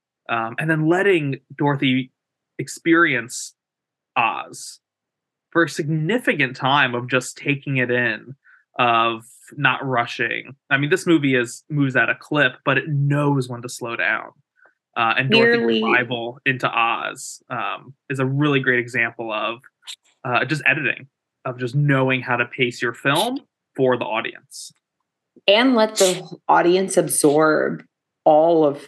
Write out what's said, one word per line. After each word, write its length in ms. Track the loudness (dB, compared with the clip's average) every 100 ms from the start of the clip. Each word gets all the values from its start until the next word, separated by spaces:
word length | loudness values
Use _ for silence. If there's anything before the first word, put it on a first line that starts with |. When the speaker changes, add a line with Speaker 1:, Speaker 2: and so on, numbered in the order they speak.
| _ _ -6
Speaker 1:
Um, 280 | -4 -4 -4
and 140 | -2
then 180 | 0 2
letting 500 | 2 4 2 0 -6 -10 -2
Dorothy 540 | 0 2 2 0 -2 _ _ _ _ -12
experience 960 | -12 -6 2 4 4 0 -6 -10 -14 -18 _ _ _ _ _ -2
Oz 640 | -2 -2 -10 -16 -18 -20 _ _ _ _ _ _ _
for 120 | 0
a 60 | 0
significant 840 | -2 -2 -2 0 -2 -2 -2 -2 -2
time 380 | 0 2 2
of 160 | -2 -2
just 260 | -2 -2 -6
taking 420 | -6 -4 -2 -2
it 120 | 0
in, 440 | 0 0 -4 -10 -20 _ _ _ -2
of 480 | 2 2 2 -2 -10 -20 -18 -2
not 280 | 0 0 -2
rushing. 680 | -2 -2 -4 -4 -4 -10 -16 -4
I 80 | -2
mean, 140 | 0
this 140 | 0 2
movie 300 | 2 2 0
is, 280 | 0 -6 -6
moves 260 | 0 0 2
at 140 | 0
a 60 | -2
clip, 380 | -4 0 0 -2
but 140 | -2 -2
it 100 | 0
knows 640 | 0 0 0 0 0 -2
when 140 | -8
to 60 | -12
slow 260 | -10 -8 -4
down. 340 | -2 -4 -6 -16 _ _ _ _ _ -2
Uh, 200 | 0 0
and 140 | 2
Dorothy's 260 | 4 4 2
Speaker 2:
Nearly 240 | 2 0
Speaker 1:
arrival 560 | 2 0 0 -4 -8 -6 -4
into 240 | -2 -2
Oz, 720 | -2 -2 -2 -6 -10 -14 -16 -12
um, 460 | -8 -8 -8 -14 -16 -8
is 100 | -4
a 60 | -2
really 340 | 0 2 2
great 200 | 2 0
example 540 | 0 -2 -4 -4 -8
of, 260 | -6 -6 -8 -14 _ -20 -20 _ _
uh, 220 | -2 -2 0
just 160 | -2 0
editing, 400 | 0 -2 -6 -10 _ _ _ -10
of 120 | -6
just 160 | -4
knowing 480 | 0 2 2 2 0
how 160 | -2 -2
to 80 | -2
pace 360 | -2 -4 -2
your 100 | -6
film 460 | -2 0 0 0 -4 -12 _ _ 0
for 220 | 0 0
the 80 | -2
audience. 680 | -6 -6 -10 _ -20 -20 -20 _ _ _ _ _ _ 2
Speaker 2:
And 260 | 4 4
let 220 | 4 2 2
the 420 | 2 2 -8 -8 2
audience 500 | 4 4 2 2 0
absorb 840 | 0 2 4 4 4 2 0 -4 -12 _ _ _ 4
all 400 | 6 6 4 4
of 220 | 0